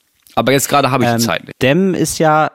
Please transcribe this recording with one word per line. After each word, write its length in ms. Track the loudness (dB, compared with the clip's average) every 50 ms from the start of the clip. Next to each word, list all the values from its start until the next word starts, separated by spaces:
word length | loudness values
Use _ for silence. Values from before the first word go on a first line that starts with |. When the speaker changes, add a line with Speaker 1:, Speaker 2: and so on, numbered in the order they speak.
| _ _ _ _ _ -6 -4
Speaker 1:
Aber 180 | -2 0 2 0
jetzt 160 | 0 0 0
gerade 200 | 0 0 2 0
habe 140 | 0 0 0
ich 60 | 0
die 40 | 0
Speaker 2:
Ähm, 20 | 0
Speaker 1:
Zeit 220 | 0 -2 -2 -4 -6
nicht. 180 | -12 -6 -2
Speaker 2:
Dämmen 320 | 0 0 2 2 0 0 -2
ist 240 | -2 -4 -4 -2
ja, 320 | 0 0 2 2 2 0 -2